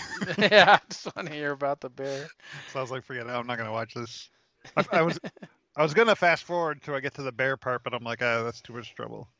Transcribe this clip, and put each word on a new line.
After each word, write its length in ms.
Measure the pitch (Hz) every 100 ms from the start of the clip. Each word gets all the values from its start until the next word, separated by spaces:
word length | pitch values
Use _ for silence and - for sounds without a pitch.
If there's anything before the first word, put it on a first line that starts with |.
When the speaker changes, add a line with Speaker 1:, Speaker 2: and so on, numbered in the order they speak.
| -
Speaker 1:
<laughs> 160 | - 196
Speaker 2:
<laughs> 120 | 170
Yeah, 400 | 208 208 185 202
I 0 | -
just 240 | 202 196 -
wanna 140 | 180
hear 220 | 151 147
about 280 | 139 139 143
the 100 | 135
bear. 380 | 131 135 135 156 - - 143 -
Speaker 1:
So 60 | 139
I 20 |
was 80 | 131
like, 140 | 131
"Forget 220 | - 127 117
it. 40 |
I'm 160 | 123 120
not 100 | 117
gonna 140 | 113
watch 220 | 110 113
this." 360 | 131 120 - - _ _ _ - -
I, 80 | -
I 100 | 185
was, 160 | 165 160 220 - -
Speaker 2:
<laughs> 300 | _ _ -
Speaker 1:
I 60 |
was 120 | 156
gonna 220 | 156 226 202
fast 260 | 175 160
forward 380 | - 175 165 143
till 120 | - 139
I 40 |
get 140 | 139
to 80 | -
the 100 | 135
bear 240 | 113 131 135
part, 260 | 131 123
but 100 | 123
I'm 100 | 120
like, 160 | 117 117
"Ah, 200 | 120 117
that's 180 | 117 117
too 120 | -
much 220 | 117 110 -
trouble." 320 | 117 110 107